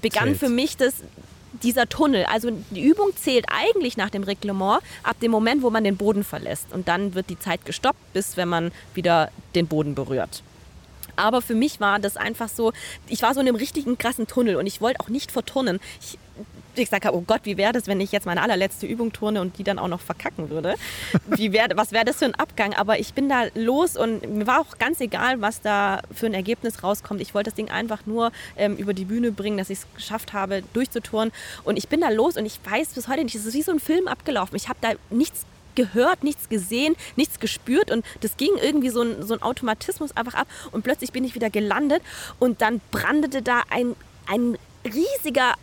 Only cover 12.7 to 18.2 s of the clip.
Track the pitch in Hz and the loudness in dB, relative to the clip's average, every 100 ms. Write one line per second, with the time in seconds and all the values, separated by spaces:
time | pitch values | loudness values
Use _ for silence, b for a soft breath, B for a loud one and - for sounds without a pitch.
12.7 | B B B - 233 233 269 262 226 277 | B B B -8 0 2 4 2 2 0
13.7 | - 277 247 233 233 220 - 233 170 147 | -4 -2 0 -2 -2 -2 2 2 2 0
14.7 | - 226 262 - 247 - - - - 254 | 0 0 0 -2 -4 -2 -4 -2 0 0
15.7 | 180 - - - - - - 214 - - | -2 -6 -16 -16 -18 -20 -18 -18 -18 -12
16.7 | - 247 - 214 165 175 220 - 190 196 | -2 0 2 2 0 2 0 0 0 2
17.7 | 240 208 196 190 - | 2 0 -2 0 -2